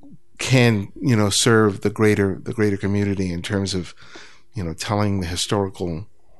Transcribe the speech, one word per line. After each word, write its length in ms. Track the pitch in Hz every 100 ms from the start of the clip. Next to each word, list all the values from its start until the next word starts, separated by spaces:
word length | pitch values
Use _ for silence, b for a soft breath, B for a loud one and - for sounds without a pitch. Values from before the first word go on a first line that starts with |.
| - - - -
can, 540 | - 131 120 107 98 -
you 140 | 135 110
know, 160 | 104
serve 500 | - 123 113 107 98
the 80 | 104
greater, 500 | 110 107 104 98 87
the 100 | -
greater 240 | 113 104 98
community 540 | 98 101 101 95 92
in 100 | 87
terms 320 | 87 101 95
of, 220 | 92 82 - b b b b b
you 100 | 110
know, 100 | 85
telling 460 | 78 - 104 104 98
the 80 | 87
historical 800 | 85 - 107 98 - 90 80 - - - -